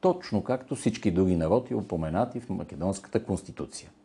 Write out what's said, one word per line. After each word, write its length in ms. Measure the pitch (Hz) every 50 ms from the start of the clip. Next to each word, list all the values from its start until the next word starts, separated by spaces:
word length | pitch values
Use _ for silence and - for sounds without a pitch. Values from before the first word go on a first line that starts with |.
точно 420 | - 185 180 185 - - - 104 92
както 340 | - 127 127 - - 147
всички 340 | - - 117 107 - - 107
други 260 | 85 90 95 92 90
народи, 380 | 82 80 80 98 123 127 - 123
упоменати 640 | 113 95 - 92 82 80 78 80 95 120 123 - 123
в 80 | 117 -
Македонската 760 | 98 90 73 - - 73 82 95 95 - - - - 107 -
конституция. 680 | - 101 90 - - - - 73 - - - - - - _